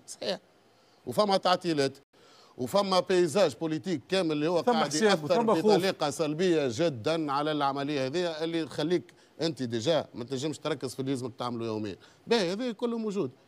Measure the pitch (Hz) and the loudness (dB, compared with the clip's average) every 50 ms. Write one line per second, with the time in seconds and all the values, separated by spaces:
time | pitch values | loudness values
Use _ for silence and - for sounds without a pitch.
0 | - - - - - 208 190 - _ _ _ _ _ _ _ _ _ _ _ _ | -14 -16 -14 -8 -6 -6 -6 -6 _ _ _ _ _ _ _ _ _ _ _ _
1 | - 131 120 147 214 208 196 190 - 185 180 180 - 175 160 147 139 135 135 - | -12 -4 0 2 4 4 4 4 4 4 2 2 2 0 2 2 2 0 0 -6
2 | _ _ _ _ _ - - - - - _ - 127 127 - 196 202 196 190 180 | _ _ _ _ _ -20 -20 -20 -20 -16 _ -8 -4 0 2 2 2 4 4 2
3 | 180 - 190 180 180 165 131 202 196 156 - - 165 160 156 156 - 185 180 135 | 4 4 4 4 4 4 4 4 4 4 2 0 -4 -4 -4 -4 -4 -4 -4 -4
4 | - - 185 190 185 160 151 151 147 160 180 165 147 - 240 160 151 143 139 - | -4 -2 0 0 0 0 0 0 0 0 0 2 2 2 2 2 2 0 0 2
5 | 220 208 196 170 147 147 180 190 180 220 208 165 165 214 208 185 180 196 185 - | 4 4 4 4 2 2 2 2 4 4 2 4 4 4 4 4 4 2 0 0
6 | 160 147 139 - 165 147 151 156 190 185 165 156 143 131 113 110 165 170 143 117 | -2 -2 -2 -2 -2 -2 0 0 2 2 2 2 2 0 0 0 0 0 -2 -2
7 | 104 156 160 170 160 147 135 143 147 156 151 147 143 139 135 143 143 139 151 139 | -2 -2 -2 0 -2 -2 -2 -2 -2 -2 0 0 0 0 0 -2 -2 -2 -2 -2
8 | 131 131 135 175 180 170 160 151 160 165 165 165 160 127 - - 147 156 180 165 | -2 -2 -2 -2 -2 -2 -4 -4 -4 -4 -2 -4 -4 -4 -4 -4 -2 0 0 -2
9 | - - - - - _ _ - - 165 147 123 131 117 117 117 107 151 170 143 | -2 -4 -18 -20 -20 _ _ -4 -4 -4 -4 -4 -4 -4 -4 -2 0 2 0 0
10 | 117 - - 92 120 120 135 127 131 160 143 - - 151 156 135 - 127 - - | 0 -4 -8 -12 -10 -8 -6 -6 -4 -6 -6 -6 -6 -6 -6 -4 -6 -8 -6 -6
11 | 131 131 139 127 123 123 110 - 127 123 120 117 113 113 110 107 107 104 90 - | -6 -4 -4 -4 -6 -8 -8 -6 -6 -6 -6 -6 -6 -4 -4 -4 -6 -6 -8 -12
12 | - - - _ - - 226 240 190 165 190 202 254 247 220 - 247 240 233 233 | -16 -20 -20 _ -4 0 0 2 2 0 -2 -4 -4 -6 -6 -4 -4 -4 -4 -4
13 | 220 214 185 202 170 123 - _ _ | -4 -4 -4 -4 -4 -6 -6 _ _